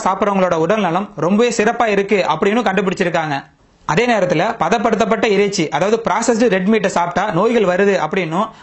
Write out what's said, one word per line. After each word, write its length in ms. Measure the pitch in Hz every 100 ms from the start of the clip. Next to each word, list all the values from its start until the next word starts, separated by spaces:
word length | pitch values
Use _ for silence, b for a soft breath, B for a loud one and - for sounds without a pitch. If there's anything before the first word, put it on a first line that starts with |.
சாப்பிட்றவங்களோட 500 | 190 190 202 196 185
உடல் 280 | 165 165 220
நலம் 320 | 185 175 208 -
ரொம்பவே 380 | 160 208 240 226
சிறப்பா 280 | 208 233 233
இருக்கு 400 | 196 196 202 156
அப்படின்னு 160 | 156
கண்டுபிடிச்சிருக்காங்க. 1000 | 196 226 214 190 190 180 175 170 156 139 - _ _ _ -
அதே 220 | 160 240
நேரத்துல 500 | 220 180 156 202 226
பதப்படுத்தப்பட்ட 720 | 165 226 233 208 214 214 226
இறைச்சி, 420 | 196 202 196 151
அதாவது 320 | 151 190 226 208
processed 380 | 190 240 226 240
red 200 | 190 185
மீட்டை 220 | 220 185
சாப்பிட்டா 420 | 180 170 175 208
நோய்கள் 320 | 170 226 233
வருது 280 | 185 180 202
அப்படின்னும், 580 | 185 156 190 160 170 214 B